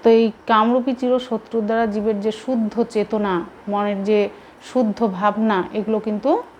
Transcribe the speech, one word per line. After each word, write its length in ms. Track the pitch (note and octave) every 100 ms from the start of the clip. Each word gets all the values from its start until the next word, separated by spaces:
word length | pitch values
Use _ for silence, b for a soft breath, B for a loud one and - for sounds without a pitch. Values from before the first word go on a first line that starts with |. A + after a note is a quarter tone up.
তো 80 | A#3
এই 220 | A3+ A3+ - -
কামরূপী 460 | A3 A3+ B3+ B3
চিরশত্রুর 720 | B3 B3 B3+ B3+ A3 - A3+ G#3
দ্বারা 200 | A3+ A3+
জীবের 340 | G#3 G#3 G#3
যে 120 | G#3+
শুদ্ধ 500 | G#3+ - B3+ G#3+ G#3+
চেতনা, 640 | A#3 G#3+ G3+ A3 G3+ F3+ F3 - -
মনের 360 | G3+ G#3 G3
যে 240 | G3 G#3 G3+ B B B -
শুদ্ধ 340 | B3+ A3+ G3+ A3+
ভাবনা, 580 | F#3 G#3 G#3 A3 F#3+ F3
এগুলো 260 | G#3+ G#3+ G#3+
কিন্তু 440 | G#3+ G#3 C4 G4+ -